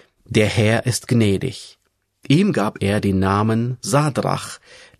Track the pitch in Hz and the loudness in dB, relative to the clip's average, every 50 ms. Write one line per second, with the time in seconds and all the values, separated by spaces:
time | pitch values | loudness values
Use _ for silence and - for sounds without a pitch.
0 | _ _ _ _ _ - - 113 107 95 - 104 107 107 113 117 - - 110 - | _ _ _ _ _ -2 0 2 2 2 2 2 2 2 2 0 0 -2 -4 -4
1 | - - 123 117 110 104 98 90 - 98 - - - - - _ _ _ _ _ | -4 0 0 2 2 2 2 0 -2 -6 -8 -10 -14 -20 -20 _ _ _ _ _
2 | _ _ _ _ - - 135 165 202 208 165 107 98 107 - - 101 98 101 104 | _ _ _ _ -2 0 2 2 2 2 0 0 -2 -2 -4 -2 -2 0 0 0
3 | 98 101 95 92 95 95 98 101 107 110 113 113 120 120 127 - - 98 107 143 | 0 0 0 0 0 2 2 2 0 0 0 0 -2 -4 -6 -8 -6 -2 0 0
4 | 151 151 123 107 95 95 95 98 - - - - _ - - - - - _ _ | 0 0 -2 -2 -2 -2 -2 -4 -6 -10 -16 -18 _ -20 -20 -20 -20 -20 _ _